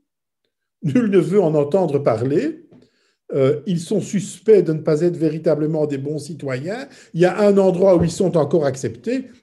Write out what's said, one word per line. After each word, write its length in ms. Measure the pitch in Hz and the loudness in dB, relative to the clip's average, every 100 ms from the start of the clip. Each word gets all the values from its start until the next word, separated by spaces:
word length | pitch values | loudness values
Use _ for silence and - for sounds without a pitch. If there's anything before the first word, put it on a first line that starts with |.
| _ _ _ _ _ _ _ _ | _ _ _ _ _ _ _ _
Nul 300 | 160 131 220 | -2 0 2
ne 80 | 196 | 2
veut 220 | 156 202 | 2 2
en 120 | 170 | 2
entendre 460 | 151 143 196 175 139 | 2 0 0 0 0
parler. 680 | 139 110 120 151 285 320 - - _ _ _ _ - | 0 0 0 -2 -2 -6 -14 -20 _ _ _ _ -8
Euh, 300 | 175 131 143 - | 0 0 0 -2
ils 120 | 170 | -6
sont 220 | - 202 | -2 -4
suspects 640 | - 202 - - - 214 | -2 -6 -6 -6 4 4
de 100 | 160 | 4
ne 60 | 156 | -2
pas 220 | 151 151 | -2 0
être 160 | 175 160 | 0 0
véritablement 680 | 160 156 165 147 156 160 151 | -2 -2 -2 0 -2 -2 -4
des 140 | 143 | -4
bons 180 | 139 151 | -6 -8
citoyens. 720 | 127 156 139 131 151 226 277 - - | -10 -12 -8 -8 -8 -10 -12 -20 -8
Il 80 | 160 | 0
y 40 | 180 | 0
a 140 | 196 | 4
un 200 | 208 196 | 4 4
endroit 360 | 190 175 196 175 | 4 4 4 4
où 80 | |
ils 60 | 170 | 2
sont 260 | - 185 165 | 0 0 0
encore 280 | 131 180 139 | 0 0 0
acceptés, 600 | 135 117 107 - 262 254 - | -2 -6 -8 -6 -6 -6 -16